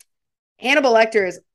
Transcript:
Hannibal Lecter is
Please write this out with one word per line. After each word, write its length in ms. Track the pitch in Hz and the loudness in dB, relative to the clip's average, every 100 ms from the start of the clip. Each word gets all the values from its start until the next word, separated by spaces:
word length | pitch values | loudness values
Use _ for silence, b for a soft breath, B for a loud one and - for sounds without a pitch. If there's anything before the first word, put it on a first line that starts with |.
| _ _ _ _ _ _ | _ _ _ _ _ _
Hannibal 340 | 240 294 269 | -2 0 2
Lecter 340 | 226 226 220 185 | 2 2 0 -4
is 120 | 170 _ | -8 _